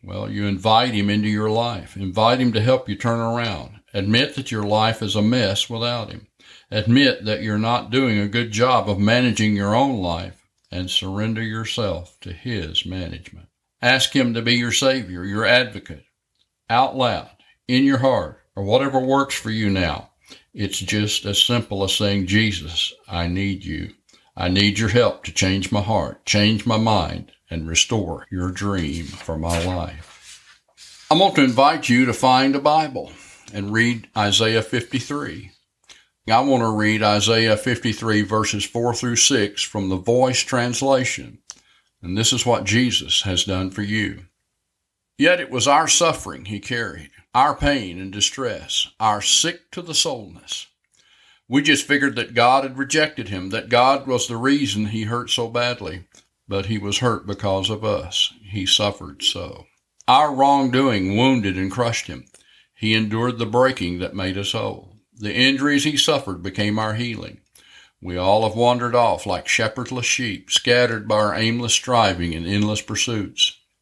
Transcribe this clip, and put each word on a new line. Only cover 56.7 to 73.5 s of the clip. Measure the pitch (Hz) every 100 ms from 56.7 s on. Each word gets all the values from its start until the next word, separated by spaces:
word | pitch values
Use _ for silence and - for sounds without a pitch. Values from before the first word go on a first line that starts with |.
| 107
was | 101 101
hurt | 123 107 95
because | 95 104 98 95
of | 107
us. | 110 101 87 - - -
He | 101 104 90
suffered | - 104 - 82 71
so. | - 101 85 - - _ _ _ -
Our | 131 151
wrongdoing | 131 135 139 131 131 135 104 95 104
wounded | 131 127 98 92
and | 95
crushed | 123 117 110 -
him. | 67 - - _ _ _
He | - 110
endured | 113 107 110 123 113
the | 110
breaking | 120 131 131 87 90
that | 87 98
made | 95 95
us | 101
whole. | 107 107 104 - - _
The | - 104 104
injuries | 131 135 143 143
he | 151 143
suffered | - 143 101 87
became | 95 - 104 107
our | 110 110
healing. | 120 107 - - _ _ _ - _ _
We | 90 90
all | 92 107
have | 110 110
wandered | 120 123 120 120
off | 117 87 101
like | 90 -
shepherdless | - 110 - 117 127 117
sheep, | - 120 90 -
scattered | - 123 123 120 110 104
by | 107
our | 104 87
aimless | 113 120 117
striving | - - 120 104 87 87
and | 80 85
endless | 104 104 104
pursuits. | - 110 - 110 92 - -